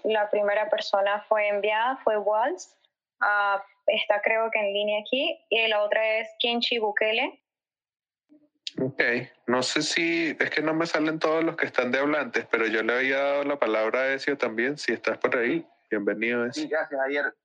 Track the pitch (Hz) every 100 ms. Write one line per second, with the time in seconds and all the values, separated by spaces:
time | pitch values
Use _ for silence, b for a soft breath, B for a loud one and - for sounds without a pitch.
0 | 240 220 208 208 208 202 214 214 214 202
1 | 196 208 - 214 208 208 208 214 233 269
2 | - 214 196 214 254 359 - _ _ _
3 | _ - 208 208 202 196 - _ - 220
4 | - 208 220 220 226 220 202 202 208 208
5 | 214 262 320 - - 226 226 214 208 208
6 | 220 220 220 - 240 233 240 233 214 208
7 | 214 226 285 - _ _ _ _ _ _
8 | _ _ _ - _ _ - - 131 -
9 | 127 120 - - - 127 131 151 151 175
10 | 165 170 165 - 131 - 151 160 165 160
11 | 156 156 160 160 165 160 131 - 123 131
12 | 143 151 123 117 113 117 110 110 110 120
13 | 131 135 139 143 143 143 117 110 110 123
14 | 135 135 - 139 120 113 123 147 - 110
15 | - 107 117 127 120 165 - _ _ 107
16 | 101 104 113 120 120 151 156 151 - 139
17 | 135 143 143 -